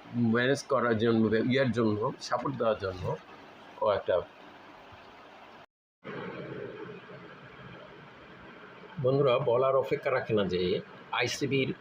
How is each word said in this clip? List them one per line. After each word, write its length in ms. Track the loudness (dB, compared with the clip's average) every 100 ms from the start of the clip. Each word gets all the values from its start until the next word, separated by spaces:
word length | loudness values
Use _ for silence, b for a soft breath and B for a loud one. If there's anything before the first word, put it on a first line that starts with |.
| -8 0
ম্যানেজ 480 | 2 4 4 0
করার 340 | 0 0 2 2
জন্য, 380 | 4 4 4 4
ইয়ের 360 | 2 2 2
জন্য, 400 | 2 2 2 -2 -4
সাপোর্ট 340 | -4 -2 -2 -2
দেওয়ার 200 | 0 0
জন্য 340 | -2 -4 -6 -6 -10 -20 -20 -20 -20 -2
ও 100 | 0
একটা। 300 | 2 2 0 0 -10 -20 -20 -20 -20 -20 -20 -20 -20 -20 -20 -20 -20 -20 _ _ _ -12 -10 -10 -10 -10 -10 -10 -12 -14 -14 -16 -18 -18 -20 -20 -18 -18 -18 -18 -20 -20 -20 -20 -20 -20 -20 -20 -20 -14 -2
বন্ধুরা, 380 | 2 4 4 4
বলার 360 | 4 4 4 2
অপেক্ষা 360 | 2 -2 0
রাখে 220 | 0 2
না 120 | 0 2
যে 340 | 0 0 0 -4 -16 -6
আইসিবির 640 | -2 -2 -2 0 0 0 -2